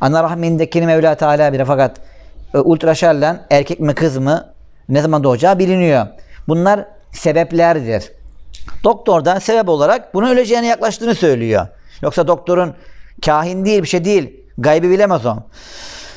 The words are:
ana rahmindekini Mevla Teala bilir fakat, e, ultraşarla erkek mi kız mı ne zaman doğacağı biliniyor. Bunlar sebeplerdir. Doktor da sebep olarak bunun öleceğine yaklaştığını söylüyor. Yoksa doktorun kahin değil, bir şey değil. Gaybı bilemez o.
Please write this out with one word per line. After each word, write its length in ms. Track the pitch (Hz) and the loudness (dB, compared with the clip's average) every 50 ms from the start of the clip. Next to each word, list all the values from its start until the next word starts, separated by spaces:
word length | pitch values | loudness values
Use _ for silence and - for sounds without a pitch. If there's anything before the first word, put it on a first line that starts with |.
ana 220 | - 135 151 165 165 | -2 0 2 2 0
rahmindekini 640 | 160 175 170 170 165 165 160 165 160 - 170 170 | 0 -2 -4 -2 -2 0 0 -2 0 0 0 2
Mevla 300 | 165 160 160 160 160 151 | 2 2 4 4 2 2
Teala 380 | 151 160 147 147 147 151 147 139 | 2 2 2 2 2 2 2 2
bilir 120 | 131 135 | 0 0
fakat, 320 | 127 143 131 135 127 127 - - - - - - - - - - - - | 0 2 2 2 0 -2 -8 -16 -20 -20 -20 -20 -20 -20 -20 -12 -2 -2
e, 40 | |
ultraşarla 880 | 143 135 160 165 156 165 160 156 - 180 165 156 143 143 156 175 170 - - | 2 2 2 2 2 2 0 0 2 2 2 2 2 0 -2 -2 -6 -2 0
erkek 300 | 151 143 139 - 175 - | 0 2 2 0 -4 -4
mi 160 | 160 147 139 | -2 -2 0
kız 220 | - 165 160 135 | 0 -2 -2 -2
mı 400 | 131 131 139 156 170 - - - - - - - - - - | -2 -2 0 -2 -2 -4 -10 -20 -20 -20 -20 -20 -18 -6 -2
ne 120 | 131 143 | 0 0
zaman 220 | 147 165 156 151 139 | 2 2 0 0 2
doğacağı 360 | 139 123 113 160 180 196 175 | 0 2 2 2 2 2 2
biliniyor. 480 | 185 180 185 185 180 165 143 123 104 - - - - - - - - | 2 2 2 2 2 2 2 2 0 -2 -8 -18 -20 -20 -20 -10 -4
Bunlar 380 | - 160 170 175 196 208 202 196 - - - - - | -2 -2 0 2 2 0 0 -2 -8 -18 -20 -20 -20
sebeplerdir. 1000 | - - - 165 147 165 165 147 165 165 170 170 170 156 127 113 110 104 - - - - - - - - - - - - - - - - - | -16 -4 -2 0 2 2 0 0 0 2 2 2 2 0 -2 -2 -4 -4 -6 -8 -16 -20 -20 -20 -20 -20 -20 -18 -14 -12 -8 -8 -6 0 0
Doktor 420 | 208 226 - - - 190 165 135 | 0 0 0 0 0 0 2 2
da 140 | 170 185 196 | 0 -2 -2
sebep 300 | - - 226 226 214 180 | -2 0 0 0 2 0
olarak 440 | 165 147 143 160 220 254 - - - | 0 2 2 2 2 0 -4 -6 -4
bunun 140 | 185 220 | -2 0
öleceğine 400 | 254 254 254 254 202 233 240 233 | 2 2 0 0 0 -2 -2 0
yaklaştığını 480 | 233 233 208 208 220 - - 226 233 233 | -2 -2 -2 -2 -4 -4 -4 -4 -4 -2
söylüyor. 520 | - 185 160 135 120 117 113 110 98 87 - - - - - - - | 0 2 2 2 0 0 0 0 -2 -2 -4 -10 -20 -20 -20 -12 -8
Yoksa 260 | - 147 - 180 165 | -6 -4 -2 -2 0
doktorun 480 | 175 170 170 - 175 175 175 180 165 139 - - - - - - - - - - | 0 -2 -2 -2 -2 0 0 0 -2 -6 -12 -20 -20 -20 -20 -20 -20 -18 -6 -2
kahin 400 | 160 151 151 160 175 185 190 190 | 0 0 0 -2 -4 -6 -4 -2
değil, 180 | 208 214 202 165 | 0 0 0 0
bir 40 | |
şey 180 | - - 175 165 | -2 -2 -2 0
değil. 380 | 196 208 190 143 - - - - - - | 0 0 0 0 -4 -10 -18 -20 -16 -10
Gaybı 320 | - - 151 151 165 170 180 | -2 0 2 2 2 2 2
bilemez 360 | 185 196 208 196 180 143 113 | 2 2 2 2 0 0 -2
o. 100 | 120 107 110 110 - - - - - - - - - - - - - - | -4 -4 -4 -10 -16 -20 -20 -20 -20 -20 -20 -18 -18 -18 -18 -20 -20 -20